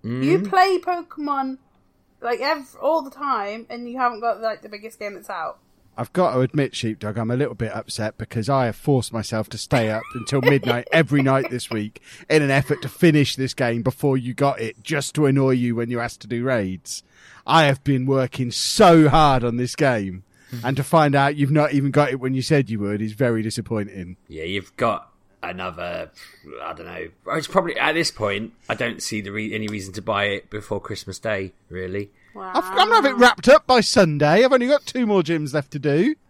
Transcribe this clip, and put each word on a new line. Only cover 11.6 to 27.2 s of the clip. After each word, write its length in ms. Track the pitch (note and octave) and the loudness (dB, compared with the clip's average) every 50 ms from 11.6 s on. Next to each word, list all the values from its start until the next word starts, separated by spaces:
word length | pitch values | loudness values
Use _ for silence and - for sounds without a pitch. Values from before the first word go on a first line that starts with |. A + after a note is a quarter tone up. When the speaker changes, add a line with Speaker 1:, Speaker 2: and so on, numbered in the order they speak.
| - - | -8 -6
Speaker 3:
week 300 | - G#2+ G#2 G#2+ _ - _ - - - - - | -6 -6 -6 -6 _ -18 _ -20 -20 -20 -4 2
in 100 | D3+ D#3 | 2 2
an 120 | D3 C#3 | 4 4
effort 300 | C3+ C#3 C#3 - D3+ - | 2 0 0 0 -4 -4
to 60 | - C3+ | -4 -12
finish 460 | - - F3+ E3+ D3 D3+ C#3 - - | -2 4 4 6 6 6 2 2 0
this 180 | C3 C3 B2 | -4 -4 -6
game 300 | - - C3 A#2+ A#2 A#2+ | -2 -2 -2 0 0 0
before 340 | A2+ B2+ - - - C#3+ C3 | -2 -4 -4 0 -2 0 0
you 160 | C3 A#2 B2 | 0 -2 -6
got 280 | A#2+ - C#3+ C#3 C3 - | -2 0 0 0 0 -2
it, 200 | A2+ A2 - - - | -6 -8 -8 -12 -8
just 300 | - D#3 C#3+ C3 - - | -4 -4 -4 -4 -4 -2
to 100 | D3+ D3+ | 2 2
annoy 240 | C#3 C3+ C#3 C3 C3 | 4 4 4 4 2
you 220 | C3 B2+ B2 A#2+ A#2 | 2 2 0 -2 -2
when 160 | A#2 A#2 A#2 | -4 -4 -4
you 80 | B2 A#2 | -4 -6
asked 220 | A#2 A#2+ - _ | -6 -6 -10 _
to 80 | - G#2 | -10 -8
do 160 | A#2+ A#2 A#2+ | -6 -4 -2
raids. 580 | C3+ C3 A2+ G2+ F#2 F#2 F2 _ - - - _ _ _ _ - - - - _ | 0 0 0 0 -2 -4 -8 _ -14 -14 -14 _ _ _ _ -20 -20 -20 -14 _
I 200 | - C#3+ E3 D#3 | 4 4 6 6
have 180 | C#3+ C3+ C3+ | 6 2 0
been 240 | _ C#3+ C#3 B2+ B2+ | _ 0 0 0 2
working 460 | C3+ C3+ C3+ C3 A#2+ - - B2+ A#2+ | 0 0 0 0 -2 -4 -4 -4 -4
so 560 | - - - - - - G#3+ F3+ E3+ E3 D#3 D3 | -4 -4 -4 -2 4 6 8 10 10 10 8 8
hard 340 | - D#3+ D#3 C#3+ C3 B2+ | 6 6 6 6 4 2
on 140 | A#2 A#2+ A#2 | 0 -2 -2
this 180 | A#2+ B2+ A#2+ - | -2 -4 -6 -2
game, 480 | - D3+ C3+ B2 A2 G2+ F#2+ F2+ F#2+ - _ _ _ _ - B2+ A#2+ | 0 0 2 2 0 -2 -4 -8 -10 -16 _ _ _ _ -16 -14 -6
and 140 | A#2+ B2+ C3+ | -4 -4 -4
to 80 | C3+ C#3 | -4 -2
find 320 | - E3+ E3 D3+ C#3+ C#3 | 2 4 4 4 4 4
out 180 | C#3 C#3 C#3+ D3+ | 2 2 2 2
you've 160 | D3 C#3+ C3 | 0 0 2
not 220 | D3+ D3+ D3 C#3+ | 4 2 2 2
even 180 | C#3+ C#3 C#3 C#3 | 2 0 0 2
got 200 | B2+ D3 C#3+ C3 | 2 2 2 2
it 80 | C3 C3 | 0 -4
when 120 | B2 C3 C3 | -4 -2 -2
you 80 | C3 | -2
said 280 | A#2+ - D#3 C#3+ C3+ G2 | 0 2 2 2 2 0
you 80 | A2+ G#2 | -4 -4
would 240 | G2+ G2+ G#2 G#2 | -2 -2 -2 -4
is 100 | A2 A2 G#2+ | -4 -6 -2
very 280 | G#2 C3+ A#2+ A#2 A2 | -2 0 0 0 -2
disappointing. 760 | G#2+ A2 - - G2+ - A2+ G#2+ G2+ G2+ F#2+ G2 F2 F2 F2+ _ _ _ | -4 -4 -6 -8 -8 -6 -6 -6 -6 -6 -10 -14 -14 -14 -16 _ _ _
Speaker 1:
Yeah, 160 | D2 D#2 D#2+ | -12 -10 -8
you've 320 | F2 G2 G2+ F#2 - _ | -6 -6 -8 -8 -10 _
got 340 | - B2 A#2 G2 D#2+ - _ _ _ _ _ _ _ | -2 -2 -2 -2 -4 -8 _ _ _ _ _ _ _
another, 680 | - F2 F2+ F#2 - - - - - - - - - - _ - - - - _ _ D2+ C2 A#1+ | -12 -12 -10 -8 -10 -10 -8 -8 -10 -8 -8 -10 -10 -12 _ -20 -20 -20 -20 _ _ -20 -16 -12
I 120 | C#2+ E2 - | -12 -12 -12
don't 120 | - E2+ | -12 -14
know. 220 | F2 F2 F2 E2 E2+ _ _ | -14 -12 -12 -14 -14 _ _